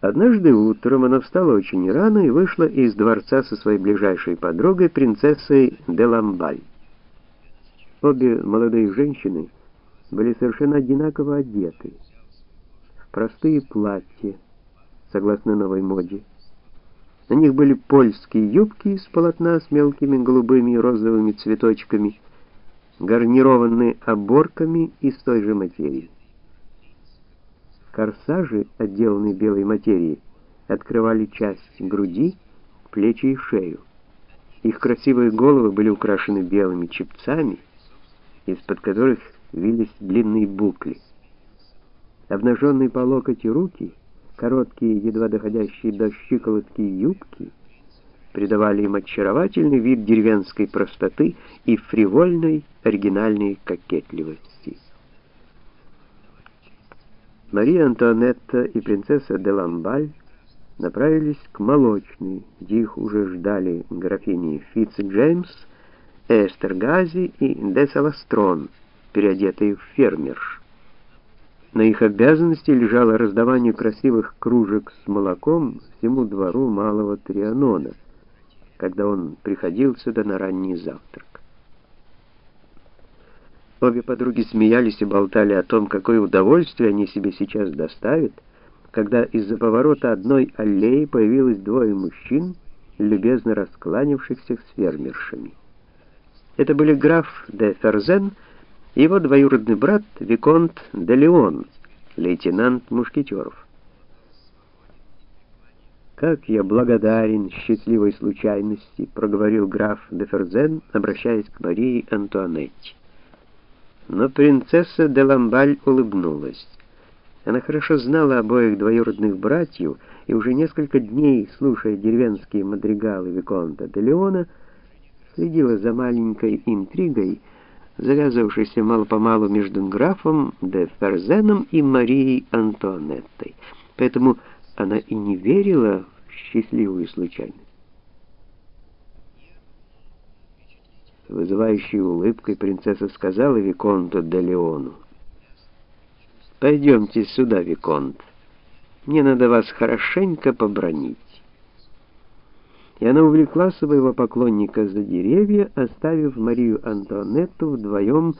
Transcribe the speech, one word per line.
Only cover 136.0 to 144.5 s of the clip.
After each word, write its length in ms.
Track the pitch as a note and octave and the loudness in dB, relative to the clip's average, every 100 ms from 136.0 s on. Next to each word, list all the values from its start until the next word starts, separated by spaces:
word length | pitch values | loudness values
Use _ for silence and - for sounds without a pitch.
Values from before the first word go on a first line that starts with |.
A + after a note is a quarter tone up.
| F#2+ _ - | -6 _ -20
в 40 | |
счастливую 760 | - - A#2 A2 A#2+ G#2 F#2 E2 | -20 -8 -6 -4 -2 -2 -4 -8
случайность. 500 | - F2+ - A1+ - - _ _ - _ - - - - - - - - _ - - - - - - _ - - _ - - - - - _ - - _ - - _ _ | -8 -10 -8 -14 -14 -20 _ _ -20 _ -20 -20 -20 -20 -20 -20 -20 -20 _ -20 -20 -20 -20 -20 -20 _ -20 -20 _ -20 -20 -20 -20 -20 _ -20 -20 _ -20 -20 _ _
С 20 | |
вызывающей 680 | G2 F2 G2 A2 G#2+ - G#2+ | -8 -4 -2 0 0 -2 -4
улыбкой 560 | F#2 E2+ F#2+ A2+ - G2+ | -2 0 -2 -2 -6 -4
принцесса 520 | G2+ F#2 - G2+ G2+ | -4 -4 -4 -4 -6
сказала 480 | - G2 F#2+ C3+ B2 | -6 -6 0 0 2
виконту 640 | G2 F2+ G#2 G2 F2+ G2 | 0 -2 0 0 0 -4
де 180 | E2 F2+ | -2 -2
Леону: 520 | F2+ | -2